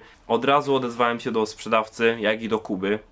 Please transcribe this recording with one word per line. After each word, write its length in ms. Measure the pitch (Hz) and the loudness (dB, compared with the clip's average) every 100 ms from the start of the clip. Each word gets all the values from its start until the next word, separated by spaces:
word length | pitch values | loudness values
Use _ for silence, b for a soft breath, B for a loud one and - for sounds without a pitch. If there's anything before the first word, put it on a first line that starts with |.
| B B - | B B -2
Od 180 | 113 131 | 0 4
razu 300 | 139 135 135 | 2 2 0
odezwałem 440 | 123 117 120 117 | 0 0 0 0
się 120 | 127 | -2
do 140 | 113 107 | -2 -2
sprzedawcy, 720 | - 110 110 110 - 117 117 | -4 0 0 0 0 0 2
jak 220 | 104 110 | 0 0
i 80 | 113 | -2
do 100 | 107 | -4
Kuby, 400 | - 98 98 107 - | -2 -4 -2 -2 -4